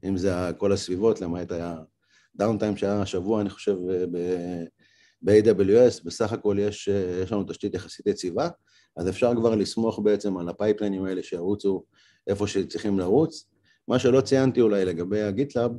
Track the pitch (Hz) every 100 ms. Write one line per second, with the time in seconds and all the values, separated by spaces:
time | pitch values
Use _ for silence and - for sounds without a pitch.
0 | 90 95 95 90 90 82 101 98 - 90
1 | 110 104 87 87 87 87 85 82 80 _
2 | _ _ _ - 104 107 107 101 98 104
3 | 98 95 92 110 101 98 - 98 90 92
4 | 90 87 87 90 87 87 82 _ _ _
5 | _ _ - 107 107 98 95 110 123 -
6 | 85 - 110 113 104 98 104 104 - 101
7 | 92 90 92 107 92 82 101 90 - -
8 | - 98 90 90 165 170 _ _ _ -
9 | 90 95 120 120 117 110 98 - 113 107
10 | 104 101 104 92 87 87 107 107 104 95
11 | 95 92 87 90 87 104 98 92 - _
12 | _ _ - 98 104 98 87 85 107 98
13 | 90 113 160 - - _ _ _ - 123
14 | 123 127 - 135 131 120 113 101 92 82
15 | 90 104 104 98 - 120 120